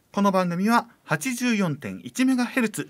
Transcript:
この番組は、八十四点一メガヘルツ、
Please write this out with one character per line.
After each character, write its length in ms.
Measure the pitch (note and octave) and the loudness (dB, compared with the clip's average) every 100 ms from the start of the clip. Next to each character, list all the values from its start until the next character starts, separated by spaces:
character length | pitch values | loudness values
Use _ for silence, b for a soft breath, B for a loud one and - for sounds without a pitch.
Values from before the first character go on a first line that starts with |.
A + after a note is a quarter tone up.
| _ | _
こ 120 | - | 0
の 100 | G3+ | 2
番 160 | F#3+ F3+ | 2 0
組 220 | F3 G3+ | 0 2
は、 180 | A#3 - b | 2 0 b
八 300 | - D3+ C4 | -4 -4 -2
十 200 | B3 B3 | -2 0
四 220 | A3 F#3 C#3 | 2 0 -2
点 240 | G#2 F#2+ | -6 -10
一 220 | - - | -8 0
メ 100 | C4 | 2
ガ 120 | B3+ - | 2 0
ヘ 160 | - | 0
ル 80 | A3+ | 0
ツ、 180 | F3+ - | -2 -10